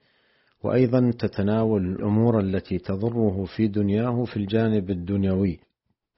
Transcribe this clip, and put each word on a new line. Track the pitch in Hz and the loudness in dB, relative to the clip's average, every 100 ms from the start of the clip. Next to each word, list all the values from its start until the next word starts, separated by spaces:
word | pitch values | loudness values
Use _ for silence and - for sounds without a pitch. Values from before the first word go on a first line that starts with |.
| _ _ _ _ _ _ | _ _ _ _ _ _
وأيضًا | 107 117 127 127 123 | -2 2 2 4 2
تتناول | 117 107 - 101 110 113 107 90 | 0 -4 -2 0 0 2 0 -2
الأمور | 92 107 107 117 110 | -2 0 2 4 2
التي | 95 92 - 92 | 0 -2 -4 -6
تضره | - 98 113 117 110 95 | -4 -4 -2 0 0 0
في | 92 - 110 | -4 -2 0
دنياه | 101 101 104 123 120 | 0 0 0 0 -2
في | 120 110 | -4 -4
الجانب | 98 110 113 107 92 | -2 0 2 0 -2
الدنيوي، | 92 87 101 98 95 98 80 _ _ _ _ _ | -4 -2 0 0 2 0 -2 _ _ _ _ _